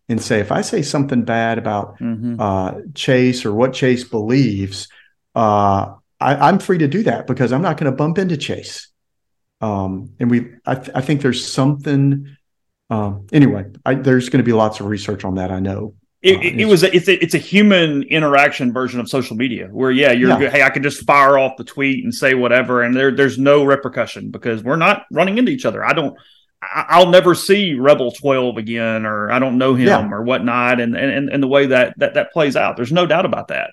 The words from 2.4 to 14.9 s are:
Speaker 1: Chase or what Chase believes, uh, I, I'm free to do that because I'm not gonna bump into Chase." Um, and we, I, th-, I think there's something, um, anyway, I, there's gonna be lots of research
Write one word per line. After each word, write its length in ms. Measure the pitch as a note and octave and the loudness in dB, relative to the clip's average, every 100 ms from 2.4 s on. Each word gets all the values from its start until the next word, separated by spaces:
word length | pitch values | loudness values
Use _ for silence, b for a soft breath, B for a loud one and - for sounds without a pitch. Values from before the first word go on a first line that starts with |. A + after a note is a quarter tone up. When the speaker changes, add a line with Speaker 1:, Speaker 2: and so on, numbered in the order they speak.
| G#2 F#2+ A2 - - - | -2 -2 -4 -8 -14 -8
Speaker 1:
Chase 500 | - B2+ B2+ B2 A2 | 0 2 2 0 -4
or 80 | |
what 200 | G#2 C3+ | 0 0
Chase 300 | - B2+ B2 | 0 0 0
believes, 840 | - A2+ G#2+ C3 B2 G2 G2 - - b b b _ A#2+ | -2 -6 0 0 0 -2 -6 -8 -16 b b b _ 0
uh, 580 | A2 G#2 G2+ G2 G2+ - _ - | 2 4 2 0 -2 -10 _ -4
I, 160 | C3 C#3 | -2 2
I'm 220 | D3 F#3+ | 4 2
free 220 | - F3+ | 0 0
to 80 | D3 | 0
do 160 | F3+ | 0
that 240 | G3 G#2 - | -2 -4 -4
because 240 | B2 A#2 | -2 0
I'm 100 | C3 | 0
not 160 | F#3 D#3 | -2 -2
gonna 140 | D3 | -2
bump 260 | B2+ D3+ E3+ | -2 -2 -2
into 180 | F#3 D3+ | -2 -4
Chase." 520 | - - - - - _ _ _ _ _ _ - | -6 -10 -10 -18 -20 _ _ _ _ _ _ -10
Um, 500 | A2 G2+ F#2+ F#2+ - - | -6 -4 -4 -8 -12 -4
and 120 | B2 | 0
we, 200 | A#2+ A2+ - - | 0 -2 -10 -6
I, 100 | C3 | -6
th-, 140 | - C3+ | -4 -8
I 60 | |
think 200 | C3 C#3+ | -2 0
there's 240 | C3 - - | 0 -2 -6
something, 880 | - D3+ C#3+ D3 C#3 C#3 C#3 C#3 C#3 _ _ _ _ - | -2 0 0 -2 0 0 0 -6 -20 _ _ _ _ -8
um, 380 | A2 G#2 G2+ - | -4 -4 -8 0
anyway, 340 | D#3 C3 G2+ F#2+ - - | 4 4 4 -8 -8 -4
I, 100 | C#3 | -2
there's 340 | C3+ B2+ B2 | 2 0 2
gonna 140 | C#3 | -2
be 100 | A#2 | 2
lots 260 | A2 G#2+ - | 2 2 -2
of 80 | |
research 360 | G2+ | -6